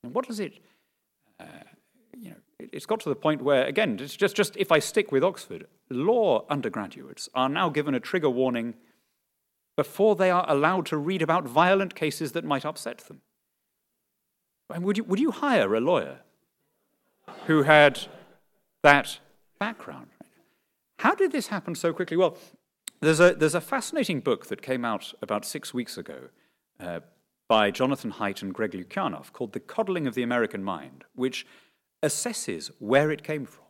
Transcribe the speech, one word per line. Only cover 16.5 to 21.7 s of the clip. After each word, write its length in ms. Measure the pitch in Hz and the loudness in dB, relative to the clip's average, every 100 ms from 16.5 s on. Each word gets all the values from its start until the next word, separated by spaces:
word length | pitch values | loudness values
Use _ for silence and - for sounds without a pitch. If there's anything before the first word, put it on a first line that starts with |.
| _ _ _ _ _ _ _ - - - | _ _ _ _ _ _ _ -20 -16 0
who 160 | 156 | 2
had 460 | 143 151 147 135 - - - _ _ _ _ _ | 6 8 8 6 -12 -18 -20 _ _ _ _ _
that 380 | 147 143 123 - _ _ _ _ | 8 8 4 -10 _ _ _ _
background? 480 | 208 220 - 139 - _ - _ _ _ _ _ _ _ | -10 -10 -14 -16 -18 _ -20 _ _ _ _ _ _ _
How 160 | 240 403 | 0 2
did 160 | 381 | 0
this 160 | 277 - | 0 -6
happen 280 | 202 - | -8 -8